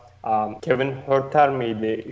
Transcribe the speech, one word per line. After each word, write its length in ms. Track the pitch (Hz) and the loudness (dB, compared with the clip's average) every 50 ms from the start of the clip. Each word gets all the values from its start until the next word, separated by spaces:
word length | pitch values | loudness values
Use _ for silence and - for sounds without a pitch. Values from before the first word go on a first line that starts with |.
| - - - - - | -20 -20 -20 -10 -4
Um, 360 | 113 110 107 107 107 107 - | -2 0 0 0 -2 -6 -6
Kevin 340 | - 123 127 123 135 139 135 135 - | -2 0 0 0 0 -2 -4 -6 -2
Huerter 440 | 143 135 135 135 139 - 151 147 139 | 0 0 0 2 2 4 4 4 4
miydi? 540 | 139 131 120 117 113 107 110 110 113 113 - - | 4 0 -2 -2 -2 -2 -2 -2 -2 -4 -6 -10